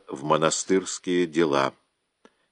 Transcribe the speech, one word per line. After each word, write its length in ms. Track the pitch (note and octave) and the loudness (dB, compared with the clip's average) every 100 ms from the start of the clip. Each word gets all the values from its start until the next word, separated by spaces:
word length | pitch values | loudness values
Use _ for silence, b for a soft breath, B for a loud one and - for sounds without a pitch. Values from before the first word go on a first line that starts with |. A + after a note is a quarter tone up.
| - | -6
в 160 | C2+ | -8
монастырские 1040 | D2+ D#2 D#2+ - - F#2+ F2+ - F#2 F2+ E2+ | 0 2 2 0 0 0 0 -8 -2 0 0
дела, 460 | D2+ D#2+ C#2 C2+ - _ _ _ _ _ _ _ | 0 2 2 -2 -6 _ _ _ _ _ _ _